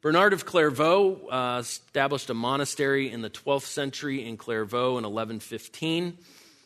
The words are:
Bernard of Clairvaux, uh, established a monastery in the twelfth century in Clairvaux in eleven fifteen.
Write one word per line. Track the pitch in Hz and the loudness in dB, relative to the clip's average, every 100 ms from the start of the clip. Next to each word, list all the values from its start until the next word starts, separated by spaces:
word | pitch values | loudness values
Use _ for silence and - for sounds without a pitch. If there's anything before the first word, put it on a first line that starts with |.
Bernard | 151 165 202 | 4 6 6
of | 196 - | 4 2
Clairvaux, | 180 151 131 156 190 196 190 - | 4 4 4 4 6 4 2 -4
uh, | 127 123 123 | -2 0 -2
established | 117 - _ 147 139 139 - | -6 -12 _ 0 0 0 -4
a | 113 | -4
monastery | 120 135 139 - 139 139 135 | 0 0 -2 0 0 2 -2
in | 117 | -6
the | 107 | -10
twelfth | - - 139 - | -8 -2 -2 -2
century | - 139 131 147 135 | -6 -6 -6 -6 -6
in | 117 110 | -6 -10
Clairvaux | - 113 107 120 127 127 | -6 -4 -2 0 0 0
in | |
eleven | 107 107 110 113 | -2 -4 -6 -8
fifteen. | - 110 - - 160 165 175 170 - - - _ | -10 -12 -12 -8 -4 -2 -4 -8 -20 -20 -20 _